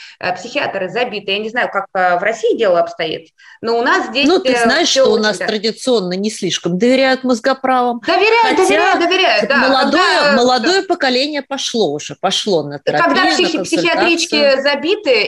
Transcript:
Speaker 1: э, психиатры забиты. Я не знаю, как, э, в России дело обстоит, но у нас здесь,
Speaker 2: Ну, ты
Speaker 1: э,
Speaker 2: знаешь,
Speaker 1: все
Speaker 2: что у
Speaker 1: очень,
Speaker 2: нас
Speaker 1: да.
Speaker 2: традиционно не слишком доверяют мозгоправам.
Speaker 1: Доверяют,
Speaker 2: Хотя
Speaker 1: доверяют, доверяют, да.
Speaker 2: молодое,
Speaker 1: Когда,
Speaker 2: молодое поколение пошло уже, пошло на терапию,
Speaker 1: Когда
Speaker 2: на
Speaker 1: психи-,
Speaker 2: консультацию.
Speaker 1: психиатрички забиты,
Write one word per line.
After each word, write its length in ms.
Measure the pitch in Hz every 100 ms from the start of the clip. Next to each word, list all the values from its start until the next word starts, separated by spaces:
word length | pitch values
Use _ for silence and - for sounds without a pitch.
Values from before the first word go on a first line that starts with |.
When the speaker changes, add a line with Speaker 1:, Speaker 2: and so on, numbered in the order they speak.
| - -
Speaker 1:
э, 140 | 180
психиатры 540 | 180 233 285 - 190 185
забиты. 440 | 220 233 202 202
Я 60 | 202
не 120 | 220
знаю, 180 | 240 185
как, 140 | 196 -
э, 240 | 190 180 175
в 40 |
России 340 | 202 226 233 -
дело 240 | 208 175
обстоит, 480 | 170 - 160 - - _ - -
но 160 | 226 233
у 40 |
нас 260 | 262 370 226
здесь, 180 | 226 277
Speaker 2:
Ну, 120 | 370
ты 120 | 262
Speaker 1:
э, 120 | 240
Speaker 2:
знаешь, 240 | 240 269 311
Speaker 1:
все 140 | 269
Speaker 2:
что 60 | 254
у 40 |
Speaker 1:
очень, 80 | 214
Speaker 2:
нас 140 | 214 185
Speaker 1:
да. 80 | 180
Speaker 2:
традиционно 680 | 214 220 - 262 233 180
не 160 | 185 208
слишком 480 | - 180 - 175 180
доверяют 460 | 240 262 262 262
мозгоправам. 760 | 254 226 269 269 262 254 247 233 -
Speaker 1:
Доверяют, 520 | 359 427 466 453 -
Speaker 2:
Хотя 60 |
Speaker 1:
доверяют, 360 | 370 392 381 349
доверяют, 480 | 339 370 349 214 208
да. 80 | 277
Speaker 2:
молодое, 340 | 262 262 269 302 359 311
Speaker 1:
Когда, 160 | 285 277
Speaker 2:
молодое 460 | 247 254 233 381
поколение 600 | 381 349 269 247 294 294
пошло 500 | 277 269 - 233 170
уже, 240 | 147 - 147
пошло 440 | 185 190 220 170
на 160 | 143 143
терапию, 240 | - 151
Speaker 1:
Когда 200 | 339 370 370
Speaker 2:
на 40 |
Speaker 1:
психи-, 280 | 370 339 311
Speaker 2:
консультацию. 580 | 269 330 339 330 330 330
Speaker 1:
психиатрички 460 | - 302 277 269
забиты, 600 | 277 285 311 415 320 226